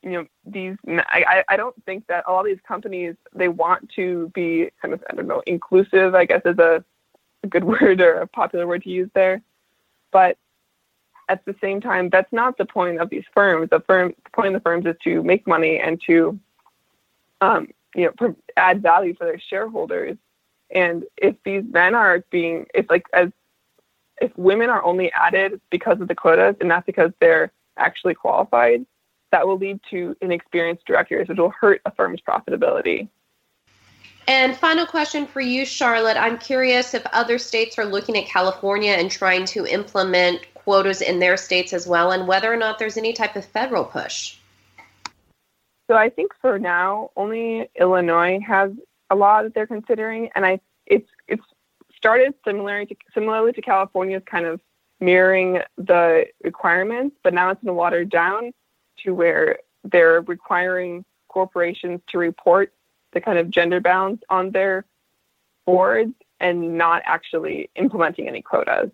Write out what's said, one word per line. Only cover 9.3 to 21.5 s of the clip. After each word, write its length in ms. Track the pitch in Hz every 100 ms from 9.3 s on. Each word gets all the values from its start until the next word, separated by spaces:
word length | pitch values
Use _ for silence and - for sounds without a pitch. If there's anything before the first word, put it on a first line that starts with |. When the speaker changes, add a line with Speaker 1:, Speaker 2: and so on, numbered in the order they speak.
| 190 _ _ _ _ _ _ _
Speaker 1:
But 260 | 190 185 - _ _ _ _ _ _ _ _ -
at 140 | 185 -
the 100 | 196
same 180 | 196 196
time, 300 | 208 185 180
that's 220 | 185 190
not 240 | 226 247 269
the 80 | 196
point 340 | 214 175 170
of 100 | 175
these 140 | - 190
firms. 360 | - 202 165 165
The 100 | 160
firm, 340 | - 190 180 - -
the 40 |
point 160 | - 202
of 60 |
the 60 | 190
firms 260 | - 170 170
is 100 | 165 -
to 180 | 170
make 240 | 170 196 -
money 320 | 165 160 160
and 200 | 170 165 -
to, 320 | 165 165 196 _ _ _ _ _ _ _ _ _ _
um, 300 | 196 143 - - _ -
you 80 |
know, 80 | 175 -
pro-, 180 | 233 - - -
add 240 | 185 185
value 340 | 220 226 190 180
for 80 |
their 160 | 170 165
shareholders. 760 | - 196 220 220 165 180 - 226 _ _ _ _ _ -
And 300 | 175 170 - -
if 200 | 202 -
these 180 | -